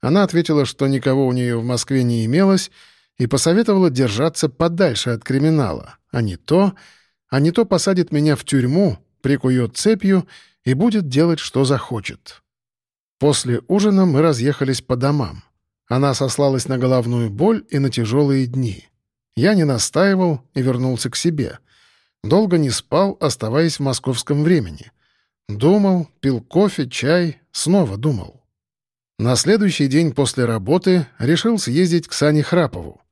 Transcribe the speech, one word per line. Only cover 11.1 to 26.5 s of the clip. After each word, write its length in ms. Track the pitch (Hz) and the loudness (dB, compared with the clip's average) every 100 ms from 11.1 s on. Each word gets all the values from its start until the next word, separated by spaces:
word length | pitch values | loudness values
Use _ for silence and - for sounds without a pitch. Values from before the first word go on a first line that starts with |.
| 131 170 160 | 2 2 0
что 260 | - 131 135 | -4 -2 0
захочет. 760 | 139 - 117 101 - - - _ _ _ _ _ _ _ _ | 0 -4 -8 -10 -14 -20 -20 _ _ _ _ _ _ _ _
После 420 | 143 143 123 120 - | 0 0 -2 -4 0
ужина 380 | 196 208 196 185 | 0 2 4 4
мы 160 | 139 | 4
разъехались 600 | 160 131 127 139 131 127 | 2 2 -2 -2 -2 -4
по 140 | - 123 | -4 -2
домам. 480 | 135 147 110 78 - _ _ _ _ | 0 -2 -4 -10 -20 _ _ _ _
Она 240 | 123 139 | 2 2
сослалась 560 | 127 135 - 143 135 - | 2 -2 2 2 2 -2
на 80 | 131 | -2
головную 520 | 127 127 117 120 117 | 2 2 2 -2 -2
боль 360 | 101 180 226 - | 0 2 2 -2
и 80 | 147 | -2
на 120 | 139 | 0
тяжелые 580 | 120 113 127 147 135 127 | -2 0 2 2 2 0
дни. 400 | 127 123 90 _ _ _ _ _ - | -2 -4 -6 _ _ _ _ _ -2
Я 200 | 151 208 | 2 2
не 100 | 156 | 2
настаивал 760 | 123 - - 196 190 180 139 _ | 0 -2 0 2 2 0 -2 _
и 80 | - | -4
вернулся 480 | 127 123 127 123 123 | -2 0 -2 -2 -6
к 80 | - | -4
себе. 420 | 170 160 117 - _ _ _ _ _ _ | -4 -2 -6 -8 _ _ _ _ _ _
Долго 340 | 104 165 214 175 | 0 2 2 0
не 120 | 143 | 0
спал, 480 | 113 - 147 196 - | -4 -2 0 0 -2
оставаясь 580 | 156 - 110 127 165 - | -4 -4 -4 0 0 -2
в 40 | |
московском 600 | 139 127 - 123 - 147 | -4 -4 -4 -6 -2 -2
времени. 480 | 151 175 98 76 - _ _ _ _ _ _ | 2 0 -2 -12 -20 _ _ _ _ _ _
Думал, 580 | 104 139 208 196 180 156 _ | -2 2 2 2 0 -2 _
пил 180 | 139 123 | -4 -4
кофе, 480 | - | -2